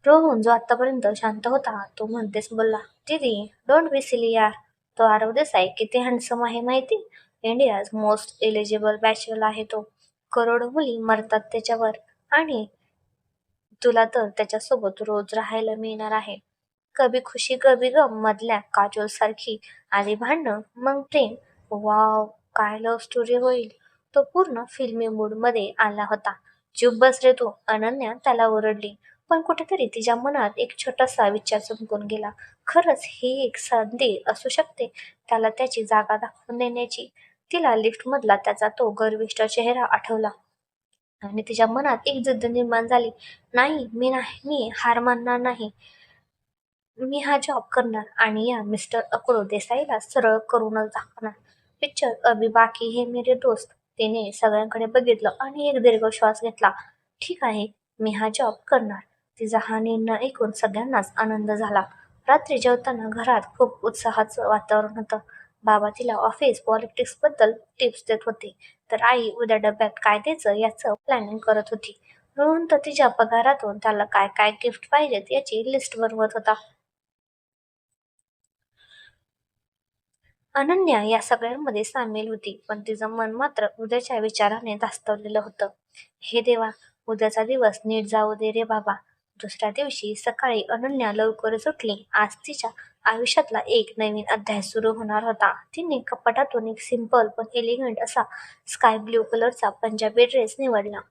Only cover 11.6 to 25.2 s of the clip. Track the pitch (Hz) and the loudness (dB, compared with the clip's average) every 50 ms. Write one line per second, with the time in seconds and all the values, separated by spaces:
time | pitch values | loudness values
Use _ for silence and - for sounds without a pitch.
11.6 | 220 - 233 226 226 214 220 - _ _ _ _ _ _ 294 302 320 311 277 220 | -2 -2 -2 0 0 -2 -2 -4 _ _ _ _ _ _ 2 2 2 2 -4 -6
12.6 | 214 202 _ _ _ _ _ _ _ _ _ _ _ _ _ _ _ _ _ _ | -6 -8 _ _ _ _ _ _ _ _ _ _ _ _ _ _ _ _ _ _
13.6 | _ _ 208 _ - 247 226 226 226 226 - 247 220 202 202 - 214 202 - 214 | _ _ _ _ 0 4 4 4 4 4 2 -2 -2 -2 -2 -4 -4 -4 -4 -8
14.6 | - - 262 233 214 196 196 - 214 214 214 208 202 - 214 220 220 - 220 220 | -2 -2 -2 0 0 -4 -4 -4 -6 -4 -4 -4 -4 -4 -6 -6 -4 -4 -4 -4
15.6 | 220 214 220 220 220 220 220 214 214 214 214 214 214 214 196 196 _ _ _ _ | -4 -4 -4 -6 -8 -8 -8 -8 -6 -4 -4 -4 -4 -8 -14 -16 _ _ _ _
16.6 | _ _ _ _ _ _ _ - 262 240 233 254 254 - - - - - 262 254 | _ _ _ _ _ _ _ 2 2 2 2 -2 -4 -6 -10 -8 -4 -4 -4 4
17.6 | - 269 254 240 247 254 254 302 294 240 220 214 220 214 208 208 226 233 220 208 | 6 6 6 6 4 2 4 4 4 4 0 0 0 0 0 0 -2 -2 -2 -2
18.6 | 208 _ - 208 202 202 - 214 208 214 - - 226 214 220 - - 233 220 214 | -2 _ 0 2 2 2 0 -4 -4 -4 -2 -2 -2 -2 -2 -6 -8 -10 -10 -10
19.6 | _ - - - _ _ 202 202 202 208 214 208 233 240 302 330 311 240 208 214 | _ -20 -20 -20 _ _ -2 -2 0 0 -2 -2 0 -2 -2 0 0 -4 -4 -4
20.6 | 220 _ _ 240 247 269 277 277 269 _ - 294 254 214 233 - _ _ _ _ | -8 _ _ -4 -2 -2 -2 -2 -6 _ 2 2 2 2 -2 -12 _ _ _ _
21.6 | _ _ 214 208 214 214 208 214 220 220 214 214 214 214 - _ _ _ _ - | _ _ -10 -4 0 2 4 4 4 4 4 0 0 -2 -8 _ _ _ _ -2
22.6 | 214 208 214 214 226 226 233 226 - _ - 247 233 233 247 247 247 254 254 247 | 0 0 -2 -4 -2 -2 -2 -2 -6 _ -2 -2 0 2 2 2 2 2 0 0
23.6 | 226 214 _ _ _ _ _ _ _ _ - 285 277 - _ 349 381 330 254 226 | -4 -8 _ _ _ _ _ _ _ _ 2 2 2 4 _ 2 2 2 0 -8
24.6 | 240 - - - 262 233 226 226 226 220 220 214 | -8 -10 -8 -6 -6 -4 -2 -4 -4 -2 -2 -2